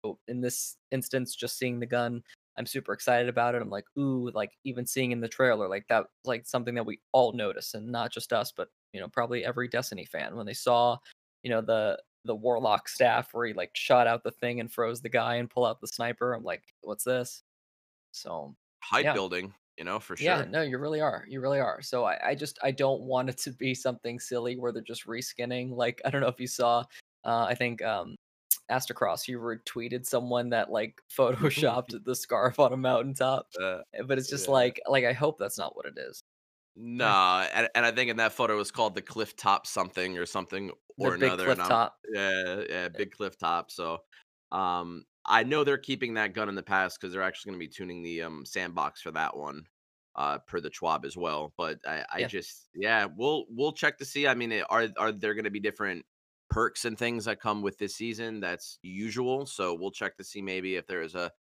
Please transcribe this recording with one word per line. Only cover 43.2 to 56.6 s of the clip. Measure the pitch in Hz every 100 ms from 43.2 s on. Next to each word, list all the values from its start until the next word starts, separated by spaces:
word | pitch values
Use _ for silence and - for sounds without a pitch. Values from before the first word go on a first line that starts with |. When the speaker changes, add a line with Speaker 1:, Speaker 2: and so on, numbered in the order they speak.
| 98 -
Speaker 2:
Top, | 82 85 -
so, | - 82 82 _ - _ _ _
um, | 92 92 87 87 87 _ _ -
I | 113
know | 120 151
they're | 143 135
keeping | - 131 123
that | 110 107
gun | 101 104
in |
the | 98
past | 90 95 92 -
'cause | 95
they're | 95
actually | 92 - 101
gonna | 90
be | 80
tuning | - 90 87
the, | 85 82
um, | 82 78 67
sandbox | 98 90 85 73 -
for | 82
that | 78 78 71
one, | 73 73 82 _ _ _ _ -
uh, | 71 71
per | - 90
the | 76
Chwab | - 85 78
as | 69 85
well, | 85 76 76 -
but | 80 78 -
I, | 78 -
I | 92
Speaker 1:
Yeah. |
Speaker 2:
just, | 110 98 - - _
yeah, | 85 104 113 101 82
we'll, | 135 151 -
we'll | 113 147
check | 151 151 -
to | 135
see, | 143 139
I |
mean, | 120 117
eh, | 110 -
are, | 113 113 -
are | 110
there | 104 107
gonna | 104 107
be | 104
different | 104 - 101 90 - _ _ _ _
perks | 110